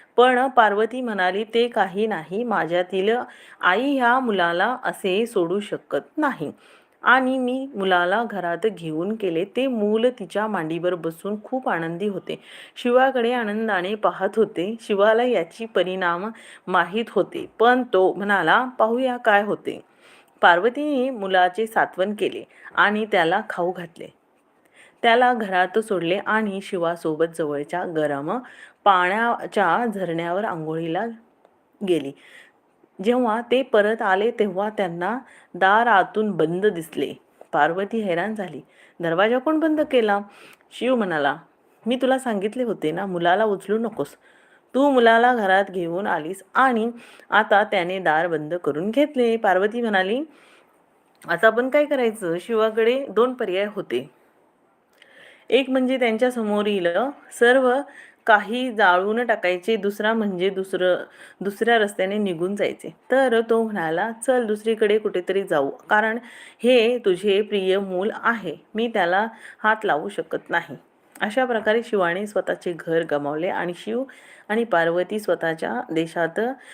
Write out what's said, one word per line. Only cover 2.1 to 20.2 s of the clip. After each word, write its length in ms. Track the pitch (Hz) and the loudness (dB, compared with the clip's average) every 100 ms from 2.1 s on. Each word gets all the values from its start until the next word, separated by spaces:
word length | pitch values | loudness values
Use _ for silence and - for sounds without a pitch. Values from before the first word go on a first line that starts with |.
| 180 160 196 | -4 -6 -6
माझ्यातील 640 | 240 196 160 175 180 190 202 240 - - - - | -2 -2 0 -2 -2 -2 0 -2 -4 -16 -20 -4
आई 340 | 185 190 277 269 | 0 2 0 2
ह्या 240 | 240 254 | 2 2
मुलाला 580 | 247 196 170 170 208 254 | 0 0 0 0 -2 -2
असे 420 | - 175 196 190 233 | -6 -6 -2 -2 0
सोडू 340 | 196 170 202 | 0 0 -2
शकत 580 | 202 151 - 143 - - | -6 -10 -6 -6 -6 -4
नाही 340 | 294 - 147 - _ _ _ _ | -2 -2 -8 -12 _ _ _ _
आणि 340 | - 254 254 262 | 2 4 4 -2
मी 320 | 247 262 269 240 | -2 -4 -8 -4
मुलाला 480 | 190 180 175 208 | 2 2 2 0
घरात 420 | 233 202 175 170 220 | -2 -4 -4 -2 -2
घेऊन 460 | 180 165 156 185 | -4 -6 -4 -4
गेले." 340 | 220 190 165 196 | -4 -4 -2 -4
ते 220 | 247 269 | -2 -2
मूल 380 | 233 208 220 247 254 | -2 0 2 0 -2
तिच्या 280 | 180 202 214 | -8 -4 -4
मांडीवर 480 | 196 156 165 175 180 | -4 -4 -4 -4 -4
बसून 480 | 165 165 196 208 | -6 -8 -8 -10
खूप 260 | - 262 262 | -6 -6 -4
आनंदी 380 | 170 165 170 208 | -4 -4 -4 -6
होते, 320 | 185 - - - - - - | -6 -8 -12 -14 -20 -20 -6
शिवाकडे 560 | 247 247 269 254 233 | 2 4 4 2 0
आनंदाने 640 | 247 214 214 226 190 180 214 | -2 -2 -4 -2 -2 -2 -2
पाहत 340 | 202 - 190 226 | -2 0 -2 0
होते. 380 | 214 - 185 226 | 0 -2 -6 -6
शिवाला 420 | - 196 208 220 | -2 2 4 4
याची 420 | 254 214 165 - 226 | 4 0 -2 -8 -2
परिणाम 640 | 202 180 185 180 175 214 220 - - - | 0 0 0 -2 -2 -6 -12 -20 -14 0
माहीत 380 | 185 175 208 226 | 2 2 -2 -2
होते, 420 | 202 170 139 120 - | -2 -2 -4 -8 2
पण 240 | 226 254 247 | 4 4 2
तो 200 | 185 185 | 2 2
म्हणाला, 520 | 175 202 196 160 202 254 - | 2 0 2 4 4 2 0
"पाहूया 380 | 220 240 262 247 | 0 2 -2 0
काय 260 | 240 202 | 4 4
होते." 380 | 208 175 - - - _ _ - | 2 -4 -6 -10 -14 _ _ -20